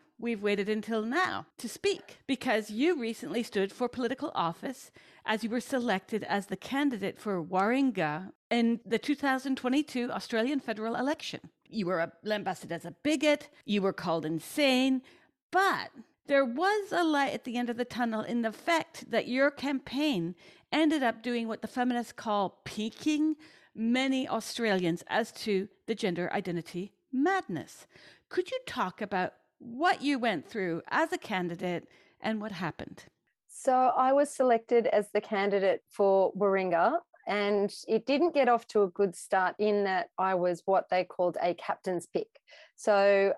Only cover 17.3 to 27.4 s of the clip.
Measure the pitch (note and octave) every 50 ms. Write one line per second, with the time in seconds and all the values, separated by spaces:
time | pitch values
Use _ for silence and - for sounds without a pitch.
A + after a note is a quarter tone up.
17.3 | - - - B3+ A3+ A#3+ A#3+ A#3+ A#3 A#3 B3 B3 - A3 B3 A#3 A3 G#3+ - -
18.3 | A#3+ A#3+ A3+ A3+ G#3+ - - - E4+ D#4+ D#4+ - - - A#3+ - A3 A3 - -
19.3 | B3 C4 C#4 D4 C#4+ - B3 C#4 C#4+ B3+ - - - C4+ D4+ D#4 C4 F3+ E3 E3+
20.3 | F3+ _ - - - - _ - - D4 D#4+ D4+ D#4+ D4+ C4 A#3 A3 A3 - B3
21.3 | A#3+ A#3 A3+ A3+ A3 - - G#3+ - B3+ B3 B3+ A#3+ A#3+ A3+ - - - - A#3
22.3 | G#3 G3+ G3 F3+ - _ - - - G#3+ G#3+ A3+ - - - D#4 D4+ D4 D4+ D#4
23.3 | D#4 - - - - - _ _ - - A3 A3+ A#3+ B3+ C4+ C4+ C4 C4 C4 -
24.3 | - A3+ - - - - A#3 A3 G3 F#3 F3+ E3 E3 E3+ - - - G#3+ A#3 -
25.3 | - - - A3+ G3+ F#3 G3 - _ _ _ - A3+ G3+ - F#3+ F3 E3+ F3 -
26.3 | - G#3 F3+ F3+ F3 E3+ D#3+ - - F3 F#3+ G#3 _ _ _ _ - B3+ C#4+ F4+
27.3 | G4 F#4+